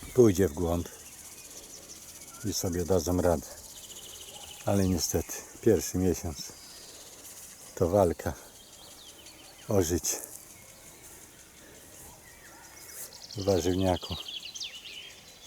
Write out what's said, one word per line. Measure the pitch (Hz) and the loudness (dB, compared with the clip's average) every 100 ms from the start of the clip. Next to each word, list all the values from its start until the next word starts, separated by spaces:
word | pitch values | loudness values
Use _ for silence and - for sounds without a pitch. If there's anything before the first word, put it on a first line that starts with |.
| - | 2
pójdzie | 127 117 92 95 | 8 8 8 4
w | |
głąb | - 82 87 80 - - - - - - - - - - - - - - - | 2 0 0 -2 -10 -16 -16 -16 -18 -18 -18 -16 -18 -18 -18 -18 -16 -16 -6
i | 101 | -4
sobie | - 98 87 | -2 0 0
dadzą | 85 92 76 90 | 4 4 4 4
radę. | 87 76 - - - - - - - - - - - - | 6 4 0 -14 -16 -16 -16 -16 -16 -16 -16 -16 -16 -6
Ale | 107 101 92 | 2 4 4
niestety | 87 - 85 - - - - | 2 2 0 -2 -8 -12 0
pierwszy | 113 87 - 92 | 4 4 4 2
miesiąc | 92 80 85 67 - - - - - - - - - - - - - | 2 2 -2 -8 -12 -16 -18 -18 -18 -18 -18 -18 -18 -16 -18 -18 -18
to | - 87 | -2 4
walka | 101 87 78 - 69 - - - - - - - - - - - - - | 6 6 4 -4 -6 -12 -20 -20 -20 -20 -20 -20 -20 -20 -20 -20 -18 2
o | 101 | 4
życie. | 82 85 - - - - - - - - - - - - - - - - - - - - - - - - - - - - - - - - - - | 4 2 0 -4 -8 -14 -18 -20 -20 -20 -20 -20 -20 -20 -20 -20 -20 -20 -20 -20 -20 -20 -20 -20 -20 -20 -20 -20 -20 -18 -16 -14 -14 -14 -12 -2
W | |
warzywniaku | 98 92 85 92 92 87 - - - - - - - - - - - - - - | 4 4 4 4 4 2 0 -8 -8 -10 -12 -12 -12 -12 -16 -16 -16 -18 -20 -20